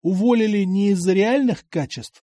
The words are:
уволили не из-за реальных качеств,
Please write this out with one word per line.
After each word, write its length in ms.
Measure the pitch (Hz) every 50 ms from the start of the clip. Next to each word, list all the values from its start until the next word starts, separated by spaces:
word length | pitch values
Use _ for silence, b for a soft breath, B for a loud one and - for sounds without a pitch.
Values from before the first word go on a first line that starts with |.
уволили 640 | - 170 190 185 214 247 240 233 220 214 208 208 196
не 280 | 185 185 196 202 202
из-за 220 | 202 180 170 190 185
реальных 540 | 190 202 226 254 285 269 247 185 - -
качеств, 540 | - - 165 143 123 - 123 110 - _ _ _ _ _